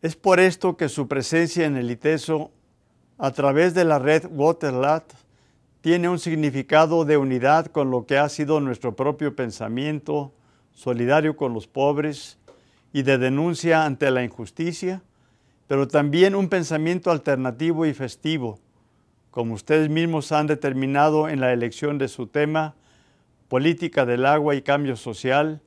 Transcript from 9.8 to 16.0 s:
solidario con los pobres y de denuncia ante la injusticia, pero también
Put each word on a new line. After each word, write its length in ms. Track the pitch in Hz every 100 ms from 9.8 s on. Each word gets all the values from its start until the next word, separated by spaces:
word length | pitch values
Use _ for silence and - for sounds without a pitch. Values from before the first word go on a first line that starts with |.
| 143 151 143 147 139 _ _ _ _
solidario 680 | _ - 120 120 147 156 147
con 180 | 139
los 120 | 113 98
pobres 720 | - 139 147 151 143 - - _ - _ _ _
y 100 | 147
de 160 | 135 135
denuncia 680 | 127 139 165 165 165 160
ante 280 | 156 131 139
la 100 | 127
injusticia, 800 | 120 - 110 - 165 170 180 185 _ _ _ _ _ _ _
pero 220 | 135 139
también 480 | 151